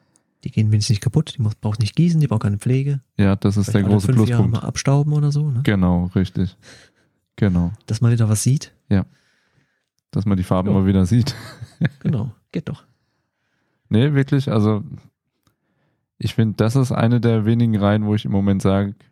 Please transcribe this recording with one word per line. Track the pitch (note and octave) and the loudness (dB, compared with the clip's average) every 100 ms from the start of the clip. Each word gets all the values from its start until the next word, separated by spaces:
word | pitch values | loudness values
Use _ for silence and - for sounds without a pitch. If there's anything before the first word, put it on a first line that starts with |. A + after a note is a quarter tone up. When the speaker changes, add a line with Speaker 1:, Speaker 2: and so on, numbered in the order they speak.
| _ _ _ _ | _ _ _ _
Speaker 1:
Die | - | -6
gehen | - G#2+ | -2 2
wenigstens | G#2+ - | 2 0
nicht | G#2 | -2
kaputt, | - D3+ D#3 - | -2 -2 -2 -2
die | |
muss, | G#2+ - | -4 -4
braucht | A2 G#2 | -6 -4
nicht | G#2 - | -2 0
gießen, | E3+ D#3+ | 0 2
die | C#3+ | 0
braucht | G#2+ | 0
keine | G#2 G2+ | -2 -2
Pflege. | A#2+ C3 C#3 C#3+ - - | -2 -2 -2 -6 -6 0
Speaker 2:
Ja, | G2+ G2 | 0 2
das | G2+ G#2 | 0 0
ist | G2 | 0
Speaker 1:
Vielleicht | G#2 | 0
Speaker 2:
der | G2 | 2
Speaker 1:
alle | |
Speaker 2:
große | G#2 G2 | 2 2
Speaker 1:
fünf | B2 A2 | 2 2
Jahre | A#2+ | 2
Speaker 2:
Pluspunkt. | A#2 A#2 | 2 0
Speaker 1:
mal | - | -4
abstauben | - - C#3 D3 | -4 0 0 0
oder | D3+ D3 | 0 0
so, | D3 D3+ | 0 -2
ne? | B2 | -2
Speaker 2:
Genau, | C#3 G2+ F2+ F2 F2+ | 0 2 2 2 0
richtig. | G2 F2+ - F2+ - - - _ _ _ _ _ - | -2 -2 -2 -6 -6 -20 -20 _ _ _ _ _ -2
Genau. | G#2 F2 F2 G#2 - | 0 2 0 -4 -8
Speaker 1:
Dass | A2 | -2
man | A#2 | 0
wieder | A#2 A2 | 2 0
was | G#2+ | 0
sieht. | A#2+ D3 - _ - | 0 -2 -4 _ -2
Speaker 2:
Ja. | G2 - _ _ _ _ _ _ _ _ _ _ | -2 -2 _ _ _ _ _ _ _ _ _ _
Dass | - G#2 | -4 -2
man | F#2+ | -2
die | |
Farben | F2+ F#2 G2 | 0 -2 0
Speaker 1:
Ja. | G2 | 0
Speaker 2:
mal | F#2+ | 2
wieder | F#2+ F2+ | 2 2
sieht. | A#2+ G#2+ - | 2 0 -4
<laughs> | - - - - D#3+ - | -14 -18 -16 -6 -6 -4
Speaker 1:
Genau, | - B2+ B2+ - _ | -4 -2 -4 -10 _
geht | F3 - | -10 -10
doch. | D3 _ _ _ _ _ _ _ _ _ _ - | -12 _ _ _ _ _ _ _ _ _ _ -2
Speaker 2:
Nee, | G#2+ C#3+ | 0 2
wirklich, | C#3 C3+ C#3+ C3+ | 0 0 0 0
also | A2+ G#2+ G#2 - - - _ _ _ _ _ _ _ _ _ _ - | 0 0 0 -6 -16 -20 _ _ _ _ _ _ _ _ _ _ -10
ich | G2+ - | -6 -2
finde, | A2 F#2+ | 0 0
das | A2 C3+ | 0 2
ist | B2+ | 0
eine | - A2+ A#2+ | 0 0 2
der | A#2 A2+ G#2+ | 2 2 2
wenigen | A#2 A#2 G#2+ | 2 2 2
Reihen, | G2+ G#2+ G#2+ | 2 2 0
wo | G#2 | -2
ich | B2+ | 0
im | |
Moment | G2 G2 G2 | 0 0 0
sage, | G2 G2 G2+ - _ | 2 0 -2 -6 _